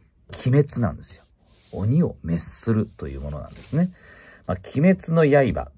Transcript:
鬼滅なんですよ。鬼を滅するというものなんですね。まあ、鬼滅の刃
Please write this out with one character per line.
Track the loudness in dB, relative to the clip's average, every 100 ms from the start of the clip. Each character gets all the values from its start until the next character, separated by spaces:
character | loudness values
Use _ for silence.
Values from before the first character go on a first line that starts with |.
| _ _ -18 -6 0
鬼 | 2
滅 | 2 0
な | -2
ん | -4
で |
す | -14 -20
よ。 | _ _ _ _ -14
鬼 | -6 0 2
を | 0 -2
滅 | -4 -4
す | -4 -6 -2
る | 0 -2 -6
と | -10
い | -8
う |
も | -8
の | -10
な | -12
ん |
で | -18
す | -6 -2
ね。 | -2 -4 -20 -20 -20 -20 -8
ま |
あ、 | -8
鬼 | -4 2 4 2
滅 | 2
の | 2 6
刃 | 6 4 0 -8